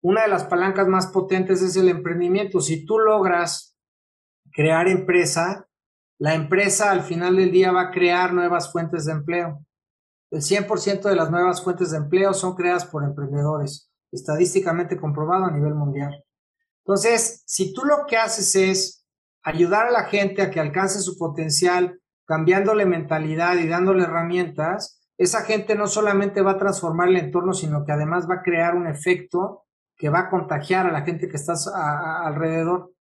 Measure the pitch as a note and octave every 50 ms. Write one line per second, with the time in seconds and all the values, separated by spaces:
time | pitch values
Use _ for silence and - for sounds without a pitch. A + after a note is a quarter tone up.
0 | - F3 F#3+ A3 A3+ G#3+ G3 E3+ C#3+ - F3+ F3 F#3 F#3+ F#3+ F#3+ G3 F#3 F#3+ F#3+
1 | F3+ - - F#3+ F#3 - F#3+ F#3 F#3 F#3 F#3+ F#3 F#3 F#3 F3 F#3+ F#3 F3+ F3 E3
2 | - E3+ E3+ F3 F3 F3 F3+ G3+ G#3 G3 F#3+ F3 D3 - D#3+ D3+ D3 D#3 G#3+ A3
3 | A3 A3 G#3+ G#3+ F#3+ F3 F3 F3 E3+ E3+ - - - _ _ _ _ _ _ _
4 | _ _ _ _ _ _ _ _ _ _ _ - D3+ D#3 D#3+ D#3+ F3 F#3 F#3 F3+
5 | - F3+ F3 F3 E3+ - - E3 E3 F3+ G3+ G3 - _ _ _ _ _ _ _
6 | _ _ _ _ C#3+ D3 D#3+ E3 D3 C#3+ F3+ F#3 G3+ G3 G3 - G#3+ G#3 G3 F3+
7 | - - F3 E3+ F3 F3+ F#3 F#3+ F#3 F3+ E3 F#3 F#3+ F#3 F3+ F#3 F3+ F3+ - F3+
8 | F3+ F3 F3 F3+ F3+ F3+ F3 F3+ F3 F3 F3 E3+ D#3+ - - E3+ E3 D#3+ E3+ E3
9 | D3 D3+ D#3+ D3+ D3 D#3+ E3+ F3 F3 E3 D3+ D3 - _ _ _ _ _ _ _
10 | _ _ _ _ _ _ - D#3 D3 - F#3+ G#3 G3 G3+ A3 F#3 - G3+ G3 F#3+
11 | F#3+ G#3 G3 F3 E3 D3+ D#3 F3 F3 F3+ F3 F3 - F#3 F3 F3+ F#3 E3 D#3 D#3
12 | D3+ C#3+ E3 F#3 G3 G3 F#3 - - F#3 F#3 F#3 F3 F3 F3+ F3 F3 - - D3+
13 | C#3+ C#3+ C#3+ C#3+ C#3+ C3+ C#3+ C#3+ D3 D3+ D#3 D3 C#3 B2 - - _ _ _ _
14 | _ _ - B2 - - D3+ D3+ F3+ F3 - F#3+ F#3 E3+ E3 E3+ F3 E3+ F#3 -
15 | - D3+ C#3+ D3 D#3 D#3 F3+ F#3+ F#3+ F3+ D#3+ D3 D3 D3+ D3+ D3+ D3 C#3+ C3+ C#3
16 | C#3+ C#3+ C#3+ - _ _ _ _ _ _ _ _ _ _ _ _ _ - G3 G3
17 | G3 A3+ A#3 A3+ A3+ - - - _ - - - F#3+ - - A#3+ C4 C#4+ D4 D4
18 | D4 - A3+ A3+ A3+ G#3+ A3 - F#3+ - - F#3+ F#3+ F#3+ F#3+ F#3+ - - - _
19 | _ _ _ _ _ _ _ _ _ D#3+ D#3 E3 F3 F3 F#3+ G#3 A3+ A#3+ A#3+ -
20 | - - - G3+ G3+ G3 F#3+ - G3 - - E3+ D#3 D3 C#3+ F#3 F#3+ G3 G3 G3+
21 | F#3 F3+ F3+ - E3 D#3+ D3 - D#3+ D#3+ C#3+ - F3+ F3+ F3 F3+ F#3 - - -
22 | _ _ _ _ _ _ D#3+ D#3+ D#3+ E3 F3+ G3 G3+ G#3+ A3 G#3 G3+ F#3 F3 E3
23 | D#3 C#3+ D#3+ D#3 D#3 D#3 D#3 D#3 E3+ F3 F3+ F3 E3+ D#3+ E3 F3 F#3 F#3+ F#3+ F#3+
24 | F3+ E3 D#3+ E3+ E3 E3+ F3 F3+ F3+ D#3+ C#3+ D3 D3+ D#3+ F#3 G#3 G#3 - _ _
25 | _ _ _ _ F#3 F3+ - A3 G#3 - A3 G#3+ F#3+ - G#3+ G#3 G#3 G3+ - G#3+
26 | G#3+ G#3 G3+ G3 G3+ G3 G3 G3+ G3 G3 G3 F#3+ G3+ G3+ F#3+ - - E3 D#3+ E3
27 | F3+ F3+ F#3 F3+ D#3 C#3+ C#3+ F3+ F3 F#3+ F3+ - - D#3 D3 D3 D3 D3 D3 D3
28 | D3+ D#3 E3 F3+ E3+ E3 F#3 F3+ - F3+ F3 E3 E3 E3+ F3 F3 F3 E3 D3+ D3
29 | - F#3 F3+ F3 - - - F3 F#3 G#3+ A3+ - _ _ _ _ _ _ _ _
30 | - D3 D3+ F3 F#3 F3+ - F3+ D#3+ - D#3+ C#3+ D3 - F#3 F#3 F#3 F3+ E3 D3
31 | D3 E3 E3 D#3 E3 - - D3 - - E3+ D#3+ - F#3+ - F#3+ D#3+ D3 D3 D3
32 | E3+ D#3+ D#3+ - E3+ D#3+ D3 C#3+ D#3+ D#3+ D#3+ D#3+ E3 E3 F3 F#3 F3+ - _ _